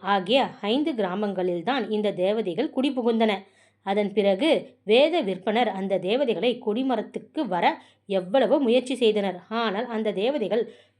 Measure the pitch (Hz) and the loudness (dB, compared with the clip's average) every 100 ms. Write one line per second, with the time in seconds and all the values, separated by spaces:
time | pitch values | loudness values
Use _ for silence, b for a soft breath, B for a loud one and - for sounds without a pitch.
0 | 190 202 180 269 190 - 208 262 311 233 | -2 -2 2 0 0 -4 -2 0 -2 -2
1 | 185 196 208 185 185 175 175 269 214 214 | -2 -2 -4 -2 -2 -2 -2 -2 -2 -2
2 | 208 175 190 220 185 180 302 269 277 254 | -2 0 0 0 -2 -4 -2 -2 -2 0
3 | 233 226 220 196 b b b b 196 202 | 0 2 2 0 b b b b -2 -2
4 | 202 214 202 190 311 220 - _ 190 233 | 0 2 2 2 2 2 0 _ 2 4
5 | 311 339 196 180 220 214 220 190 190 185 | 4 2 -2 -2 -2 0 0 -2 -2 -2
6 | 180 247 254 170 240 240 214 220 262 220 | 0 0 0 0 -2 -2 -2 -2 0 -2
7 | 208 - - 311 240 175 247 320 B B | -4 -12 -10 -6 -4 0 0 0 B B
8 | - 190 180 269 214 294 240 247 254 254 | -4 -4 0 2 4 4 4 2 2 2
9 | 226 208 196 175 - 226 226 190 247 220 | 2 2 -2 -4 -6 -4 -2 -2 -4 -4
10 | 214 175 226 294 185 226 - B B | -4 -2 -2 -2 -2 -2 -2 B B